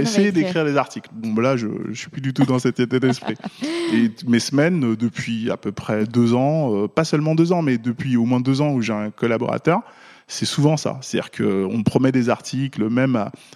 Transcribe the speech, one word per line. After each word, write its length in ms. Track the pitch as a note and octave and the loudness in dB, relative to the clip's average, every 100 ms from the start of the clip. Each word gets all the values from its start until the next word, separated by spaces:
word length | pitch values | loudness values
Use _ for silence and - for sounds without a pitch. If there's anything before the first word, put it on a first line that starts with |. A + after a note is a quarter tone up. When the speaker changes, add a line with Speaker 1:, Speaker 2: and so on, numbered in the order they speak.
| - | 2
Speaker 1:
essayer 180 | G#3 G3+ | 2 2
Speaker 2:
écrire. 140 | F3+ F3+ | 2 0
Speaker 1:
d'écrire 200 | F3 D3+ | 0 2
des 120 | C#3+ | 0
articles. 320 | C3 A#2 - | -2 -6 -14
Bon, 160 | A2 A2+ | -10 -2
ben 80 | G#2+ | 0
là, 140 | B2 C3 | 2 0
je, 100 | A2 - - | -2 -6 -8
je 100 | A2 | -10
suis 100 | - | -12
plus 120 | - | -8
du 120 | C3+ | -6
tout 120 | B2+ C3+ | 0 2
dans 140 | B2+ | 4
cet 200 | B2+ A#2+ | 2 0
état 200 | A#2+ B2 | 0 2
d'esprit. 360 | B2+ B2 - A2 - - | 2 0 -4 -8 -10 -8
Speaker 2:
<laughs> 320 | D4 E4+ E4+ | -6 -4 0
Speaker 1:
Et 160 | D#4+ A#2 A2 B2 | 2 2 0 0
mes 120 | A#2 | 0
semaines, 440 | - C3+ D#3+ F3+ | 2 0 2 2
euh, 120 | A#2+ A2+ | 0 0
depuis 560 | A#2 - A#2 A2+ A2+ | -2 -4 -6 -4 -4
à 60 | - | -4
peu 140 | A2 | -6
près 340 | G2+ - G#2+ G#2+ | -8 -4 -2 0
deux 280 | A#2+ A#2 | 2 4
ans, 400 | A#2+ C3+ D#3+ C#3 G#2 | 4 2 0 0 0
euh, 120 | G#2 | 0
pas 160 | - | 0
seulement 320 | D#3+ D#3 D#3 D#3+ | 0 0 2 2
deux 160 | E3+ | 2
ans, 100 | F3+ | 2
mais 160 | D3+ B2 | 2 0
depuis 380 | A#2 A#2 C3+ A#2+ | -2 -4 0 0
au 80 | A#2 | 2
moins 140 | B2+ | 2
deux 220 | B2+ C3+ | 2 2
ans 100 | D3 | 2
où 100 | C3+ | 0
j'ai 120 | A2 | -2
un 160 | G#2+ G#2+ | -2 -4
collaborateur, 720 | - A#2 A2+ - A#2 - F3+ - - - - _ | -4 -2 0 0 0 0 0 -2 -20 -20 -20 _
c'est 180 | - A2+ | -6 -4
souvent 320 | - D3 D#3 | 2 2 2
ça. 200 | - C3 | -2 -6
C'est-à-dire 300 | - F#2+ - | -6 -6 -6
qu'on 520 | - G#2+ G2 F#2+ A2+ | -4 0 0 0 0
promet 280 | G2+ B2+ C3 | 0 2 2
des 180 | C3 A#2+ | 2 0
articles, 600 | A2+ - B2+ C3+ - G#2+ | -2 -4 -6 -4 -2 0
même 260 | A#2+ C3+ B2 | 2 2 0
à, 160 | G2+ - - | -2 -8 -20